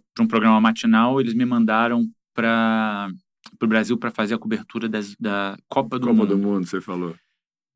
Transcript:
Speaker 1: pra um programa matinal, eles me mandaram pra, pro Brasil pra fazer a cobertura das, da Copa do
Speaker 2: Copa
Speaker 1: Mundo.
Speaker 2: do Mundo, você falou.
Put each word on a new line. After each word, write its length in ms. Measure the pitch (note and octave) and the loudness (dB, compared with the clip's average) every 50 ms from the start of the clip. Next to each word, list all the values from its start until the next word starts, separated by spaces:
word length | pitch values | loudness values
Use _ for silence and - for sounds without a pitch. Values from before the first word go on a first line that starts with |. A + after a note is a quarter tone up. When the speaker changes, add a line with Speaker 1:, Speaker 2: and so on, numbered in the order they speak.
| _ _ | _ _
Speaker 1:
pra 120 | - - A#2 | -2 -2 0
um 20 | |
programa 340 | A2 A#2+ A2+ G#2+ A2+ A2 A2 | 0 2 2 4 4 4 6
matinal, 600 | A2+ A2+ A2+ - - A2+ A2+ A2 A#2 B2 C3 C3+ | 4 4 2 2 2 2 4 4 4 4 2 0
eles 140 | B2 A#2 A2 | 0 0 0
me 100 | A#2+ B2+ | 0 0
mandaram 580 | A#2+ B2 A#2 A2+ A2 A2 A2+ A#2 A#2 A#2+ A#2+ A#2 A2+ - _ _ _ _ | 0 2 2 2 2 2 2 2 2 2 0 0 -2 -6 _ _ _ _
pra, 720 | - A2+ A2+ A2+ A2+ A2+ A2+ A2+ A2 A2 G#2+ G#2 G2+ G2+ G2 F#2 - _ _ _ _ - - - - | -2 0 2 2 2 2 2 2 0 0 -2 -4 -6 -8 -10 -10 -14 _ _ _ _ -20 -20 -8 -4
pro 100 | A#2 A2 | 0 0
Brasil 280 | A2 A2 G#2+ F#2+ A#2+ | 2 2 0 0 -2
pra 140 | A#2 - A#2 | -2 -4 -4
fazer 240 | - - A2 G#2 A2+ | -4 -4 -4 -2 -4
a 40 | A2 | -4
cobertura 500 | - A2+ A2 G#2 - - - A#2 A2+ A2+ | -4 -4 -6 -6 -6 -8 -8 -6 -6 -4
das, 260 | G#2+ G#2+ G2+ G2+ G2+ - | -4 -6 -6 -8 -10 -8
da 360 | A#2 G#2+ G2+ G2+ G2 G2 G2 - _ - | -6 -4 -2 -2 -4 -4 -8 -10 _ -6
Copa 280 | - C#3 C#3 A2+ B2+ B2+ | -4 -4 -4 -2 -4 -2
do 100 | B2+ A#2+ | 0 2
Speaker 2:
Copa 100 | A#2 A2 | 4 4
Speaker 1:
Mundo. 180 | G#2 G2 G2 | 4 2 2
Speaker 2:
do 20 | G2 | 0
Mundo, 280 | G2+ G2+ G2+ G2 F2+ | 0 0 -2 -2 -4
você 140 | F2 - F#2+ | -4 -6 -8
falou. 340 | - - F#2 F2+ F2+ E2+ D#2+ - _ _ _ _ _ _ _ _ _ _ _ | -6 -6 -8 -6 -6 -8 -10 -12 _ _ _ _ _ _ _ _ _ _ _